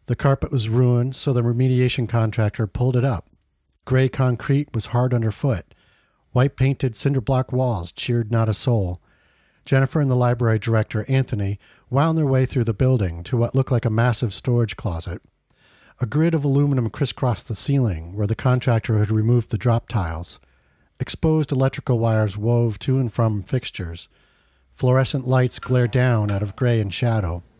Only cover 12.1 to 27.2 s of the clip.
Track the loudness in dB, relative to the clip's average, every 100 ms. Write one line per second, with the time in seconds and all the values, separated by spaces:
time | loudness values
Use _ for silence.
12.1 | 2 2 2 0 0 -2 0 2 2 0
13.1 | -4 -4 -2 0 0 0 0 0 2 2
14.1 | 0 -2 -4 -2 0 0 -4 -6 -6 -6
15.1 | -10 _ _ _ _ _ _ _ -8 -2
16.1 | 0 2 2 2 2 2 2 -2 -2 -4
17.1 | -2 -2 -2 -4 -6 0 0 0 -2 -6
18.1 | -4 -2 0 0 2 2 0 2 0 2
19.1 | 2 2 2 0 -2 0 0 0 -4 -4
20.1 | -6 -10 -16 _ _ _ _ _ -10 -8
21.1 | -2 0 2 0 0 0 -2 -2 0 2
22.1 | 2 0 -2 0 2 0 -2 -2 0 0
23.1 | 0 0 0 -4 -6 -6 -10 -10 -10 -16
24.1 | _ _ _ _ _ _ -2 2 2 2
25.1 | -2 0 2 0 -2 -2 0 2 2 2
26.1 | 2 0 -2 -4 -2 0 2 0 -2 0
27.1 | 0